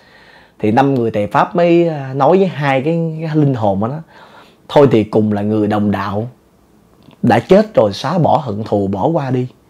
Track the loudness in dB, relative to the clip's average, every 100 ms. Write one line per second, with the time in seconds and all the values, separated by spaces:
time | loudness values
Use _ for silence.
0 | _ -20 -20 -20 _ -6 -2 0 0 -2
1 | -2 -4 -4 -2 -2 0 2 2 0 -4
2 | -8 -2 2 2 0 -2 -2 0 0 -2
3 | -4 -6 -4 0 0 0 -2 -2 -4 -6
4 | -14 -20 -20 -20 -20 _ 0 4 6 4
5 | 2 0 0 -2 -2 0 0 0 0 -2
6 | -4 -6 -8 -12 _ _ _ _ _ _
7 | _ -4 2 2 4 4 4 2 0 0
8 | -4 0 2 0 -2 -8 -4 -2 -2 -2
9 | -2 -2 -2 -4 -4 _